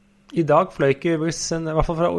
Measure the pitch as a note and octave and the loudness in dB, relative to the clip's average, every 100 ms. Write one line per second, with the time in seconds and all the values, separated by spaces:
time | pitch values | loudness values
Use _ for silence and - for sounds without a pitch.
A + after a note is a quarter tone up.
0 | _ _ - - D3+ D3 F#3 - C#3 C3+ | _ _ -8 -2 2 2 2 0 0 0
1 | F3 D#3+ E3 D#3 - E3 D#3+ D#3 D3+ E3 | 0 -2 -2 -4 -6 -6 -2 -2 0 0
2 | F3 | 0